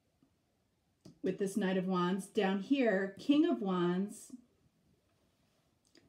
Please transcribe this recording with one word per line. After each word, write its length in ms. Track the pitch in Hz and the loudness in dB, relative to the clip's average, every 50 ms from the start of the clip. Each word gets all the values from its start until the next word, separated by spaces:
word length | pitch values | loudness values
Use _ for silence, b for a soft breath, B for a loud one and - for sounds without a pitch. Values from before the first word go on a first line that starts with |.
| _ _ _ _ _ _ _ _ _ _ _ _ _ _ _ _ _ _ _ _ - - - _ | _ _ _ _ _ _ _ _ _ _ _ _ _ _ _ _ _ _ _ _ -20 -20 -14 _
with 180 | - 190 - - | -4 -4 -4 -2
this 180 | 202 190 - | -4 -2 -2
Knight 200 | 214 190 185 190 | 0 0 0 0
of 100 | 190 180 | 0 0
Wands. 400 | 185 190 180 175 185 190 196 - | 0 0 0 0 0 0 -2 -4
Down 340 | - - 214 196 190 196 202 | -4 -2 0 0 0 0 -2
here, 560 | 196 - 277 277 247 220 190 196 190 190 - - | 0 0 0 2 2 2 2 2 0 -2 -6 -6
King 260 | - - 285 302 330 | 0 2 4 4 4
of 160 | 349 247 220 | 4 2 0
Wands. 720 | 208 190 185 180 175 180 175 185 196 214 - - - - - - - _ _ _ _ _ _ _ _ _ _ _ _ _ _ _ _ _ _ _ _ _ _ _ _ _ _ _ _ _ _ - _ | 0 -2 0 2 2 2 2 0 -2 -4 -6 -12 -18 -18 -20 -20 -20 _ _ _ _ _ _ _ _ _ _ _ _ _ _ _ _ _ _ _ _ _ _ _ _ _ _ _ _ _ _ -20 _